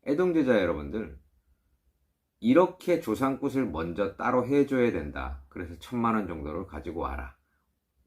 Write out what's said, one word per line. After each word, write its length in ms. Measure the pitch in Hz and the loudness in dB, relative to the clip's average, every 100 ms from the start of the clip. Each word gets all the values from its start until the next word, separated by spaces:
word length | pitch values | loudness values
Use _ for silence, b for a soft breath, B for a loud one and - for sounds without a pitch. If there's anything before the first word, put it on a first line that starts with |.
| - | -2
애동제자 520 | 151 180 160 127 110 | 0 2 4 4 4
여러분들, 640 | 87 76 71 104 104 - _ _ _ _ _ _ _ _ _ _ _ _ | 2 0 -4 -6 -8 -12 _ _ _ _ _ _ _ _ _ _ _ _
이렇게 600 | 110 147 180 - - 165 | 4 6 6 2 0 0
조상굿을 640 | 113 104 135 135 139 131 113 | 0 0 0 -2 -2 -2 -2
먼저 500 | 80 85 87 98 - | -2 -4 -2 -4 -2
따로 300 | 120 127 117 | 0 0 2
해줘야 440 | 143 139 131 120 | 2 4 4 2
된다. 540 | 92 73 71 65 69 - | 0 -4 -8 -8 -10 -14
그래서 280 | 90 85 85 | -12 -12 -12
천만 340 | - 120 117 | -8 0 2
원 120 | 110 92 | 2 -2
정도를 400 | 82 73 80 95 | -6 -6 -8 -8
가지고 340 | 73 85 80 | -10 -10 -6
와라, 360 | 67 67 65 - _ _ _ _ _ _ | -6 -6 -10 -16 _ _ _ _ _ _